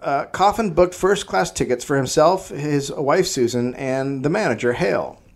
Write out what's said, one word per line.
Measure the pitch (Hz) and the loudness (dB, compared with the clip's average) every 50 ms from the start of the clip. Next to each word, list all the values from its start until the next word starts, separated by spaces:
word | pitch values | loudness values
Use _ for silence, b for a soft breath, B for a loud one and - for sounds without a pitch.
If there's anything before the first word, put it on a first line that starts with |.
uh, | - - 139 143 151 | -4 -2 -2 -2 -2
Coffin | - - - 185 208 202 233 226 202 156 | -4 -2 2 2 2 4 2 -2 0 4
booked | 165 180 175 - | 2 2 2 2
first-class | - - 185 202 190 - - 202 185 180 - | 0 0 0 0 0 -2 -2 -2 -2 -2 -2
tickets | - - 135 117 123 120 - | -2 -4 0 0 0 -2 -2
for | - 143 | -2 0
himself, | 139 135 - - 156 151 165 190 - - - | 0 0 0 2 4 4 4 4 2 -4 -8
his | - 139 147 151 147 143 139 139 | -10 -6 -4 -2 -2 -2 -2 -4
wife, | - - 147 135 156 190 180 | -6 -2 0 2 2 2 2
Susan, | - - 135 120 110 110 120 120 123 123 | 0 0 0 0 0 0 0 -2 -2 -4
and | - 139 131 131 135 135 139 139 135 | -4 -4 -4 -2 -2 -2 -4 -4 -2
the | 127 147 | -2 0
manager, | 175 220 208 156 113 107 127 123 117 | 0 0 0 0 0 0 0 0 0
Hale. | - 175 196 - 92 73 67 - - _ - - | 0 0 0 0 -2 -4 -6 -10 -16 _ -20 -20